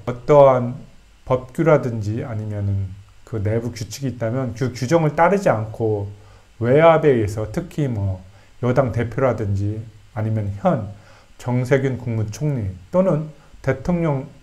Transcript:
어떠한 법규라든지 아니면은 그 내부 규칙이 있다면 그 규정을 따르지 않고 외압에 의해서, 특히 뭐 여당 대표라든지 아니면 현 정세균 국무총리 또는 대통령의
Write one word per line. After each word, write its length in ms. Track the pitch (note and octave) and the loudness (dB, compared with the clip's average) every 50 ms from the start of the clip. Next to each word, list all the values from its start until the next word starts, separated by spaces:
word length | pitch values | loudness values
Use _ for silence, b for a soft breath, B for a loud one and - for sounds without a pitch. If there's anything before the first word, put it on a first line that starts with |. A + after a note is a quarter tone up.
| - | -8
어떠한 720 | A#2+ A#2 - - - D3 C#3+ C#3 C3+ C3 B2 A#2+ A#2+ C#3 D#3 - - - - - _ _ _ - | -8 -8 -4 2 6 8 8 10 8 8 4 2 -2 -6 -8 -12 -18 -20 -20 -20 _ _ _ -4
법규라든지 1000 | - B2+ B2+ - - - - D#3+ D#3+ D#3 C#3 B2 B2+ A2+ A2+ G2+ G#2 A2 A#2+ C3 | -2 -2 -2 -2 -4 -4 0 2 4 4 4 2 0 -4 -4 -4 -4 -4 -4 -6
아니면은 640 | C3+ A#2 G#2+ G#2+ G#2+ G#2 G#2 G2+ G2+ G2 G2 G2 F#2 F#2 - - - - - - | -6 -8 -8 -6 -6 -6 -4 -2 -2 -2 -2 -2 -6 -8 -12 -20 -20 -20 -20 -14
그 180 | - - G#2+ G2 | -10 -6 -4 -2
내부 300 | G#2+ A2 A#2 A#2 A#2+ - | 0 0 0 -2 -4 -6
규칙이 340 | - A2+ G#2+ A2 - C#3 | -8 -10 -12 -10 -8 -6
있다면 480 | C3 - - A#2 A2+ A#2+ C3+ C3 A#2+ - | -6 -6 -4 -4 -4 -2 -2 -4 -4 -4
그 180 | - C3+ A#2+ - | -4 -4 -4 -4
규정을 440 | - B2 A#2+ E3 E3+ D#3+ D3+ C#3+ | -4 -2 2 2 2 2 2 2
따르지 340 | - E3 F3+ G3 G3 G3 E3 | 4 4 4 4 2 2 2
않고 580 | B2 A2 A2 A2 - - A#2 A2 G#2+ G2+ G2+ G2+ - b b b b b b b b - | 0 0 -2 -6 -4 -4 -2 0 0 -2 -4 -6 -10 b b b b b b b b -4
외압에 480 | A#2 A#2 C3 D3+ E3 E3 D#3+ D#3 D3+ D3+ | 0 2 4 6 8 6 6 6 6 4
의해서, 400 | C3 A#2 A2 G#2 - A2 G#2+ G#2+ - | 4 4 2 0 -2 -4 -6 -6 -6
특히 360 | F3 F3+ E3+ - - D3 B2+ | -6 -8 -6 -4 -4 -4 -2
뭐 360 | A#2 G#2 G2 G2 F#2 F2+ - b b b b b b b C#3+ | -2 -2 -2 -2 -4 -6 -10 b b b b b b b -2
여당 300 | C#3 C3 C#3+ C3+ A#2+ G2+ | 0 2 2 2 0 0
대표라든지 920 | A#2 A2+ A#2 - - C3 B2+ A2+ G#2 A2 G2+ G2 G2 G2+ G#2 G#2+ A2 A2 - - - - - - | -2 -4 -4 -2 -2 0 0 0 0 -2 -2 -2 -2 -2 -4 -4 -6 -10 -12 -16 -20 -20 -14 -8
아니면 380 | A2+ G#2+ A2 A2 A2 G2+ G2 G2 | -6 -4 -2 -2 -2 -2 -4 -6
현 320 | - - F#3 D#3+ A#2+ G2+ G2 - b b b b b b b b | -4 -2 0 0 -2 -4 -8 -12 b b b b b b b b
정세균 640 | - - B2+ B2 B2 B2 A#2+ C#3+ C3+ C3 C3+ A#2+ A2 | -12 -6 -4 -2 -2 0 2 2 2 2 0 -4 -4
국무총리 720 | - A#2+ A2+ A2 G#2+ A2 G#2+ - D3+ D3+ C#3 B2+ G#2+ F#2+ F#2 - - - | -4 -4 -2 -2 -2 -4 -4 -4 -2 -2 -2 -2 -2 -4 -6 -10 -10 -4
또는 380 | - F3+ F#3+ F#3+ D3+ D3+ D#3+ D#3 - b b b b b - | 0 0 2 2 2 0 -2 -6 -12 b b b b b -4
대통령의 640 | C#3 C3 C3+ - - F3 E3+ E3 D#3 C#3 C3 C3 - - - | -4 -4 -2 -2 -2 -2 0 0 0 -2 -2 -4 -8 -14 -20